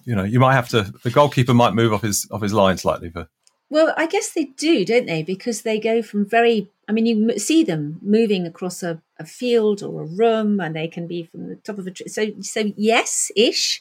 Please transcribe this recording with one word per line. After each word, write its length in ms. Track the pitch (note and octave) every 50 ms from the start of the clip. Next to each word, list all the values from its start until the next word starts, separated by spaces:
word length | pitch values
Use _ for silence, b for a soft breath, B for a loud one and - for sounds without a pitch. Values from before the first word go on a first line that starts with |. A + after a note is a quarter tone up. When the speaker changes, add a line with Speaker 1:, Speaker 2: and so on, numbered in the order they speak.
| _
Speaker 1:
you 100 | B2 A#2
know, 80 | G2 F#2+
you 160 | G#2 A#2 B2+
might 140 | C3 C3 C3+
have 160 | C3 A#2+ -
to, 240 | - A2+ G2 G2 - -
the 80 | _ B2
goalkeeper 460 | A#2+ D3 D3 C#3+ - C#3 B2 C3 B2
might 180 | A#2+ A#2+ A2+ F#2
move 180 | A2+ A#2 A2+
off 120 | G#2+ G2+ A#2
his, 240 | G#2+ G2+ - - -
off 140 | - G2+ G#2+
his 100 | G2+ G#2
line 240 | G#2+ G2 F#2+ F#2 -
slightly 320 | - - D#2+ - - F2
for 180 | E2+ E2+ D#2+ - _ _ _ _ _ _ _ _
Speaker 2:
Well, 240 | C4+ D#4 D#4+ D4+ - -
I 80 | D#4 E4
guess 240 | F#4+ G#4 G4+ -
they 140 | - F4 C#4+
do, 400 | - - - C#4+ D#4+ E4+ A3+ F3+
don't 220 | E3+ A3+ B3 B3 -
they? 160 | E3 D#3+ D#3
Because 400 | E3+ F#3+ F#3+ - B3 A3 G#3+ -
they 140 | A3+ G#3+ A3
go 240 | G#3+ A3 A3+ A#3
from 240 | A3 - - G#3 G3+
very, 460 | G3 A#3 A3+ A#3 A#3 A#3 G#3+ F#3+ - _ _ _ -
I 60 | G#3+
mean, 120 | A3+ A3+
you 240 | A#3 A3+ G#3 A3 A#3
m-, 60 | - G#3
see 260 | - - D#4 E4 D#4+
them 340 | - E3 D#3 D3 D3 D#3+ F3+
moving 460 | - G3 G#3 A3+ A#3 G#3 G#3 F3+ F3 E3
across 340 | E3+ - F#3+ F3+ F3+ -
a, 200 | F#3 E3+ E3 D#3+ - _ _ -
a 60 | D#3+
field 580 | - - - B3 B3 A#3+ A3+ G#3+ G#3+ G#3 G3 D3+
or 200 | D3 E3 D#3 D3+
a 20 |
room, 560 | D#3 E3 F#3+ A3+ A#3 A3 A3 G#3+ G#3 G#3 G3
and 120 | F3 D#3+ D#3+
they 140 | D#3+ D#3 E3
can 180 | - F3 E3+
be 180 | E3 E3+ F3 E3
from 260 | - - F3 F3 E3+
the 60 | F#3 -
top 200 | _ - G#3+ G3+
of 80 | F#3
a 60 | F#3
tree. 160 | F#3 - - G3+
So, 200 | - A3 G#3+ G#3+ G3+ -
so 320 | G3 - - A3 A3 G#3 G3 G3
yes-ish, 1000 | G#3 G#3+ A3+ C4+ G4 - - - - - - G3+ A#3 D#4+ F4+ - - - - -